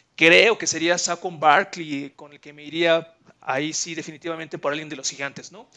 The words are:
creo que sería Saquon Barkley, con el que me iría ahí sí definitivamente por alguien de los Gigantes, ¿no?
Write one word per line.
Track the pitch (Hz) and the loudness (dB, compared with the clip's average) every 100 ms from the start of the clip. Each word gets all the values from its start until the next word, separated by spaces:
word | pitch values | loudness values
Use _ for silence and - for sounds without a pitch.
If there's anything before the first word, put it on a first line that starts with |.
| _ - | _ 2
creo | 160 180 208 214 | 6 8 6 2
que | 165 | -4
sería | 160 165 175 | -2 0 0
Saquon | 175 170 190 165 | -2 -6 -8 0
Barkley, | 151 147 196 175 156 139 143 - | 4 4 2 -8 -8 -8 -10 -16
con | 147 | -20
el | 143 | -20
que | 147 | -20
me | 147 | -20
iría | 147 160 170 165 165 _ _ _ | -10 -2 2 2 0 _ _ _
ahí | - 135 156 | -2 -2 -2
sí | 147 175 | -4 -6
definitivamente | 160 151 151 170 160 156 170 | -8 -12 -12 -10 -8 -10 -6
por | 143 | -4
alguien | 147 156 | -4 -6
de | 165 | -8
los | - | -8
Gigantes, | - 139 139 - | -8 -10 -10 -18
¿no? | 185 247 | -20 -20